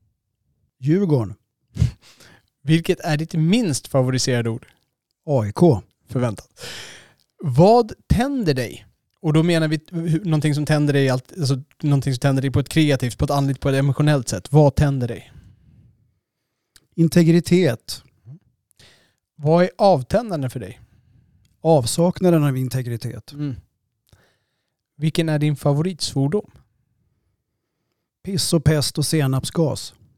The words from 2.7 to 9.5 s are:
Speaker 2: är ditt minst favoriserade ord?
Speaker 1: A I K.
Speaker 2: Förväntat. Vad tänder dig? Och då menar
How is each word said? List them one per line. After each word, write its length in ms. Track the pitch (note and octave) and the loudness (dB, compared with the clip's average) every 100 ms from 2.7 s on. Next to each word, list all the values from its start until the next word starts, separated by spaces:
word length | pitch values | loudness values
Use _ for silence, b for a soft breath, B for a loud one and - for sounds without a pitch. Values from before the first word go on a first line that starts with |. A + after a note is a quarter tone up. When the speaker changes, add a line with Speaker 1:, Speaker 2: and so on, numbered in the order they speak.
| E3 E3 F3 | 0 2 -4
Speaker 2:
är 180 | E3+ D3+ | -2 -4
ditt 160 | D#3+ | -2
minst 540 | E3 D#3+ A#3 G3+ C3 - | 0 2 2 2 -4 -2
favoriserade 640 | C3+ B2+ C3 - A#2+ A#2 | 0 0 0 0 0 -2
ord? 160 | A2+ - _ _ _ _ _ D#3+ | -6 -12 _ _ _ _ _ -2
Speaker 1:
A 200 | C3+ G#2 | -2 -2
I 60 | |
K. 300 | - F3 G#2 - _ _ | 4 4 4 -4 _ _
Speaker 2:
Förväntat. 380 | B2+ B2 - - _ B B B B B B _ _ | -4 -4 -6 -16 _ B B B B B B _ _
Vad 500 | D#3 B2 F#3+ A#3+ A3 - - | -4 4 6 6 2 -8 -2
tänder 400 | F3 C4+ C#4 F3 | 0 0 -2 -2
dig? 320 | B2+ A2+ B2+ - _ _ _ | -2 -4 -10 -20 _ _ _
Och 120 | D#3+ | -2
då 100 | D#3 | 0
menar 240 | E3+ | 2